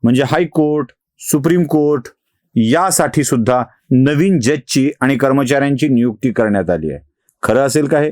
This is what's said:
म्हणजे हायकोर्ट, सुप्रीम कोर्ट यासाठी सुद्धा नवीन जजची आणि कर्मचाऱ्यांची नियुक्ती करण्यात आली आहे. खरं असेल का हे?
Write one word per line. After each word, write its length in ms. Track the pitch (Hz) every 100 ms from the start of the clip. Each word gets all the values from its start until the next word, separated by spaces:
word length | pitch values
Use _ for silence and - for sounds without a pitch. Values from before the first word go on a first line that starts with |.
म्हणजे 200 | 117 127
हायकोर्ट, 680 | 135 156 175 165 151 151 135 _ _ _
सुप्रीम 440 | - 151 147 180
कोर्ट 440 | 165 156 147 147 120 _ _ _ _ -
यासाठी 680 | 110 147 185 - 151 -
सुद्धा 400 | 139 131 110 123 120 _ _
नवीन 480 | 127 135 147 190 180
जजची 520 | 117 147 - - 135 -
आणि 160 | 131 135
कर्मचाऱ्यांची 680 | 135 135 131 139 139 139 151
नियुक्ती 440 | 127 120 107 131
करण्यात 380 | 110 110 101 87
आली 220 | 85 78
आहे. 180 | 71 _ _ _ _
खरं 160 | - 113
असेल 280 | 139 147 143
का 120 | 151
हे? 120 | 151